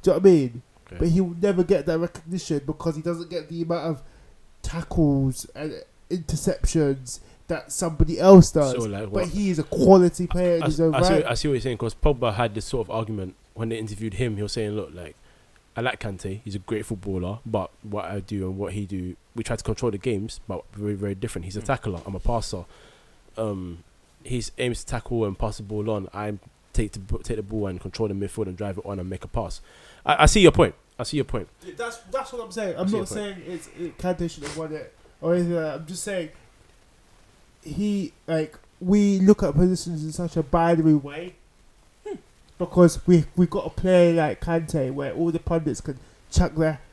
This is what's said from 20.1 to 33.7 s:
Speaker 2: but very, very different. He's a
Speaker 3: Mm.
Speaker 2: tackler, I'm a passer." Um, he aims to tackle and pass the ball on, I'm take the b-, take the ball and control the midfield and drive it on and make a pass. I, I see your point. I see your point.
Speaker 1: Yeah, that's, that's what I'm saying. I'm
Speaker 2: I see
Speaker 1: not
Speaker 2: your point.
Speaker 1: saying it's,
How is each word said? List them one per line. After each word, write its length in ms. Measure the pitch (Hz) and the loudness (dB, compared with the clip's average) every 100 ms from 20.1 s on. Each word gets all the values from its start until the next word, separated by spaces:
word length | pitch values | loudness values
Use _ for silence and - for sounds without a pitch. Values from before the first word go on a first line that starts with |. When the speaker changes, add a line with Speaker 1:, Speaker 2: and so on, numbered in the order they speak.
| 101 107 - - | -4 -6 -12 -10
Speaker 2:
but 160 | 90 - | -12 -10
very, 200 | 101 104 | -8 -6
very 220 | 101 101 | -4 -6
different. 300 | 95 117 101 | -6 -8 -8
He's 120 | 87 104 | -8 -8
a 40 | |
Speaker 3:
Mm. 40 | |
Speaker 2:
tackler, 360 | 113 135 113 87 | -4 -4 -4 -8
I'm 100 | - | -8
a 40 | 92 | -4
passer." 460 | - 117 - 92 87 - - _ _ _ _ - | -2 -2 -4 -10 -12 -20 -20 _ _ _ _ -8
Um, 460 | 110 98 90 87 - _ _ _ | -6 -6 -10 -14 -20 _ _ _
he 200 | - 123 110 - | -8 -6 -6 -4
aims 220 | 123 120 | -4 -4
to 20 | |
tackle 400 | - 120 - 117 | -8 -8 -4 -2
and 120 | 104 98 | -2 -2
pass 200 | 117 101 | -6 -6
the 60 | |
ball 260 | 101 107 107 | -8 -6 -4
on, 180 | 104 92 | -4 -6
I'm 260 | 101 107 104 - _ _ | -8 -8 -10 -14 _ _
take 180 | - 107 | -2 -2
the 60 | 110 | -6
b-, 180 | 95 120 | -6 -6
take 140 | - 110 | -4 -6
the 60 | |
ball 240 | 101 110 101 | -4 -4 -4
and 120 | 90 | -6
control 260 | 92 - 110 | -10 -4 -4
the 60 | |
midfield 340 | 98 98 - 98 | -2 -6 -6 -8
and 80 | 92 | -6
drive 200 | 101 95 | -8 -8
it 80 | |
on 140 | 98 95 | -8 -8
and 100 | 92 | -8
make 140 | 95 | -10
a 40 | - | -8
pass. 340 | 120 95 - - - - - | -6 -6 -10 -16 -20 -20 -6
I, 180 | - 151 | 0 6
I 20 | 151 | 6
see 140 | 214 | 8
your 100 | 170 | 6
point. 240 | - 120 - _ - | 8 2 0 _ -10
I 60 | |
see 140 | 120 143 | -6 -4
your 60 | |
point. 220 | 117 117 87 _ | -4 -6 -8 _
Speaker 1:
Yeah, 80 | 180 - | -18 -10
that's, 200 | 233 233 190 | -10 -10 -8
that's 200 | 262 262 | -8 -6
what 80 | 240 | -12
I'm 80 | 285 | -10
saying. 240 | 247 202 160 | -8 -6 -4
I'm 60 | 185 | -2
Speaker 2:
I 20 | |
see 20 | |
Speaker 1:
not 60 | 214 | -2
Speaker 2:
your 80 | |
point. 40 | 190 | -4
Speaker 1:
saying 340 | 208 202 185 156 | -8 -8 -12 -12
it's, 200 | 170 - | -14 -14